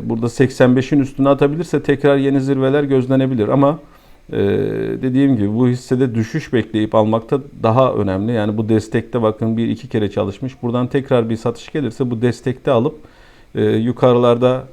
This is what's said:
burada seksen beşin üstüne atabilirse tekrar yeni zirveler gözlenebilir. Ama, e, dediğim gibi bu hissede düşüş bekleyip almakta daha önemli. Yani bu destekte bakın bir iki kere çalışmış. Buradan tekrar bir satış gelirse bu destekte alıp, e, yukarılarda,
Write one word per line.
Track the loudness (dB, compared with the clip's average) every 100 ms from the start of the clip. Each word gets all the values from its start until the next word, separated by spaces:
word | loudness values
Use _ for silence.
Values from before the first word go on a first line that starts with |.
burada | -4 -4 -4
seksen | 0 0 4 4 4
beşin | 2 0
üstüne | 0 0 2
atabilirse | 2 2 0 -4 -2
tekrar | 0 0 2 2
yeni | 2 0
zirveler | 0 0 0 0
gözlenebilir. | 2 0 2 0 0 0 0
Ama, | 2 2 0 -8 -20 -20 -20 -8
e, | -2 0 0 -2 -4 -4 -4
dediğim | -2 0 2 2
gibi | 0
bu | 2 0
hissede | 0 -2 0 0 0
düşüş | -4 -6 -2
bekleyip | -2 0 -2 0 2
almakta | 2 0 -2 -4 -4 -4
daha | 0 4 2
önemli. | 2 -2 -2 -2
Yani | -2 -2 -2
bu | 0
destekte | 0 0 -4 -4 -2
bakın | 0 0 -2 -2
bir | -2
iki | -4 -4
kere | -4 -2
çalışmış. | -2 -4 -4 -10 -6
Buradan | -4 -2 -2
tekrar | -2 0 0 0
bir | -2
satış | -4 -6 -8
gelirse | -6 -6 -4 -4
bu | 0
destekte | -2 -2 -6 -4 0
alıp, | 0 0 -4 -16 -20 -20 -20 -10 -2
e, |
yukarılarda, | 0 0 0 2 4 4 4 4 2 0 -6